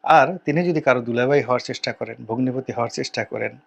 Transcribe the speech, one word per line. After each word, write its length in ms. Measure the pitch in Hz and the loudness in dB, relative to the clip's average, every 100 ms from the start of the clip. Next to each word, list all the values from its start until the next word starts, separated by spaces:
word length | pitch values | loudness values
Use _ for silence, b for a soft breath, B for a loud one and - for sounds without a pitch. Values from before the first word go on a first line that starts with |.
আর 340 | - 156 135 185 | 6 6 6 0
তিনি 260 | - 151 | -2 0
যদি 180 | 175 156 | 2 2
কারো 200 | 143 127 | 2 0
দুলাভাই 400 | 117 117 127 143 | 0 0 2 2
হওয়ার 180 | 123 123 | 2 -2
চেষ্টা 340 | - 120 - | -2 -8 -8
করেন, 320 | 117 110 117 113 | -6 -10 -10 -6
ভগ্নিপতি 460 | 117 131 127 131 | -2 -2 -2 -6
হওয়ার 160 | 117 117 | -4 -4
চেষ্টা 360 | - 135 - 107 | -4 -6 -6 -8
করেন 320 | 110 113 123 | -6 -8 -10